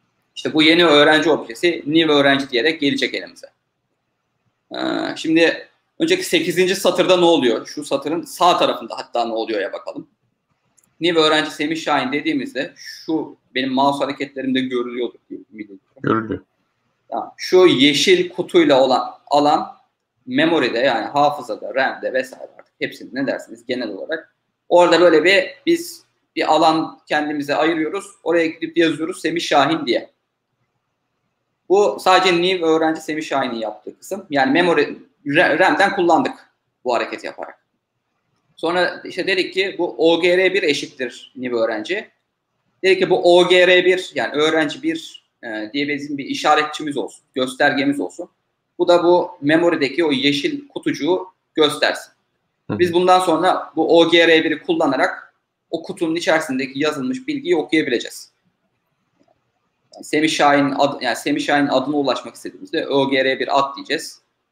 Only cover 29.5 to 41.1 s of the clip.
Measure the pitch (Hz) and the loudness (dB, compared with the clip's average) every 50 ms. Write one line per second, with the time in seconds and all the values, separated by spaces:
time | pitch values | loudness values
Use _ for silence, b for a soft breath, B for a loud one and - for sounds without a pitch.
29.5 | 160 147 135 143 160 160 147 123 107 - - - _ _ _ _ _ _ _ _ | 2 2 4 2 0 -2 -2 -2 -4 -4 -4 -8 _ _ _ _ _ _ _ _
30.5 | _ _ _ _ _ _ _ _ _ _ _ _ _ _ _ _ _ _ _ _ | _ _ _ _ _ _ _ _ _ _ _ _ _ _ _ _ _ _ _ _
31.5 | _ _ _ - 175 202 208 185 - - - 185 185 175 180 185 175 170 175 185 | _ _ _ 0 2 2 4 2 0 0 4 4 4 6 4 4 2 2 2 0
32.5 | 190 180 165 160 160 160 160 156 156 156 - - 156 151 151 - 151 135 131 120 | 0 0 2 2 2 2 2 0 -2 -4 -6 -8 -8 -8 -6 -4 -4 -4 -2 -4
33.5 | 117 113 110 110 110 - _ - - _ - - 185 208 - - 147 139 135 131 | -6 -6 -8 -8 -10 -12 _ -20 -20 _ -12 -12 -12 -12 -8 -4 -2 0 2 2
34.5 | 139 170 175 175 160 147 143 - - - - _ _ _ _ 143 143 165 175 - | 2 2 2 2 2 2 0 -2 -4 -12 -18 _ _ _ _ -2 0 2 2 2
35.5 | 147 160 185 185 - - 196 196 196 - 175 170 160 147 127 - - - _ _ | 2 2 2 2 4 2 0 0 0 0 2 2 2 2 2 -2 -6 -10 _ _
36.5 | _ _ _ _ _ _ - 123 120 110 110 104 110 - - 78 - - 80 - | _ _ _ _ _ _ -4 -4 -2 -2 -2 -6 -8 -10 -10 -12 -12 -12 -14 -14
37.5 | - _ _ _ _ _ _ _ _ _ _ _ _ _ _ _ _ _ _ _ | -16 _ _ _ _ _ _ _ _ _ _ _ _ _ _ _ _ _ _ _
38.5 | _ - - 160 175 180 175 160 - - - - - 185 151 170 190 185 - - | _ -6 -4 -2 0 0 0 -2 -4 -8 -12 -10 -8 -6 -4 -2 -2 -2 -2 -2
39.5 | - 185 190 190 - - 175 170 - - 156 165 170 165 175 180 175 185 190 185 | -2 -4 -4 -2 -4 -4 -4 -4 0 2 4 4 4 4 2 2 4 4 4 2
40.5 | 180 196 185 160 277 - - - - - 131 123 | 2 0 0 0 -2 -2 -6 -10 -10 -10 -10 -10